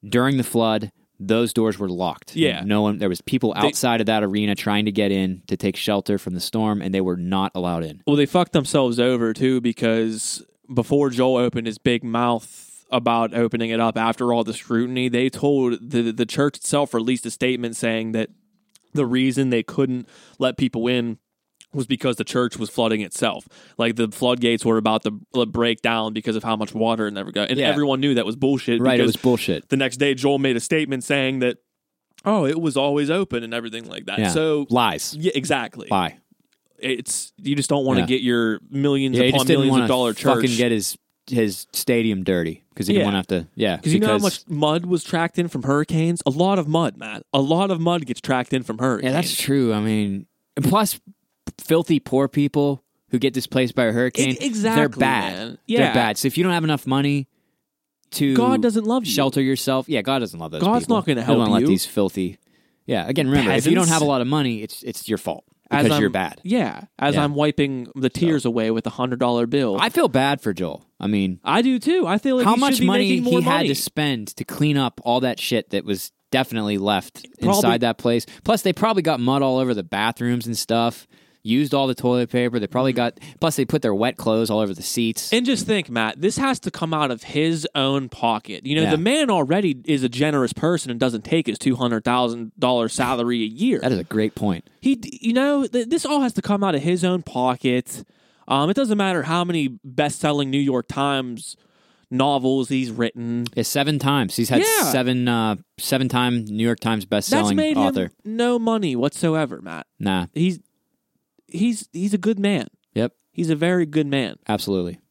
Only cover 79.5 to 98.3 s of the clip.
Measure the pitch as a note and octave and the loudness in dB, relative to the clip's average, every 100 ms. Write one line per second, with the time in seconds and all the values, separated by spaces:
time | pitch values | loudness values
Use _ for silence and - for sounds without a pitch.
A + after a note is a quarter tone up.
79.5 | C3 B2+ A2 E2+ G2 G#2+ - A#2+ B2 A2+ | 2 0 -2 -2 0 0 0 -2 -2 -2
80.5 | A2+ - A2+ A#2 - - _ _ _ G#2+ | -6 0 2 2 -2 -20 _ _ _ 0
81.5 | A#2+ D3 C#3 C3+ B2 B2 B2 A#2+ B2 B2 | 0 2 0 0 0 2 2 0 0 0
82.5 | A#2+ G2+ B2 C3+ B2 A#2+ - - - E3 | -2 -2 0 0 2 -2 -4 -20 -2 -2
83.5 | D3 C3 D3+ A#2 G2 A#2 - - A2 A2+ | 0 0 0 0 2 0 0 0 2 2
84.5 | G#2+ G#2+ E2+ F2 - A2+ A2 - A3+ B3 | 0 0 -4 -6 -2 -2 -2 -2 0 0
85.5 | C4 - G#3 E3 A#2 A2 C3 F3+ A3+ C4+ | -2 0 -2 -2 -2 -2 0 -4 0 -2
86.5 | B3 - - E3 D#3 D3 A#2 - D3 D#3+ | -2 -6 -6 -4 -2 -2 -4 -6 -2 0
87.5 | E3 D3 C#3+ C3+ C#3 C3 - A#2 G#2+ - | 0 -4 -2 0 0 -4 -4 -2 -2 -4
88.5 | F#2+ C3 D3+ D#3 D#3 F#3 D4 C#4+ F#3+ C3+ | -12 -4 0 2 2 2 2 2 2 2
89.5 | F3 G3 C3 C3+ C#3+ B2+ A#2+ D3+ D3 B2 | 2 0 -2 -2 0 0 0 0 2 0
90.5 | - D#3 F3 C3+ A#2+ C3 A2+ - E3 C#3+ | 0 0 0 -4 -2 -2 -2 -2 0 0
91.5 | G#2 - B2 B2 A#2 A#2 B2 B2 A#2+ A2+ | -2 0 0 0 0 0 0 0 -2 -10
92.5 | - B2+ B2 A2+ - B2 B2+ A#2+ A#2+ A2 | -2 0 2 0 -2 -2 0 0 0 -2
93.5 | A#2 A#3 G#3 B2+ G#2+ E2+ G#2+ G#2+ - G#2 | -2 0 2 2 0 0 0 0 0 -2
94.5 | E2+ - _ B3+ C4+ - - A3+ A#3+ C#4 | -2 -6 _ 0 0 -2 -6 0 2 2
95.5 | C#4+ C4+ B3 A#3 D#4+ C4+ D4 B3+ G#3 - | 0 0 -2 0 -2 0 0 2 -2 0
96.5 | G3+ G3 D3 D3+ F3+ F3+ F3+ E3 B2+ B2+ | 0 2 0 0 0 0 0 -4 -2 0
97.5 | B2 C3 B2 - B2 - _ _ | 0 0 0 -2 -12 -16 _ _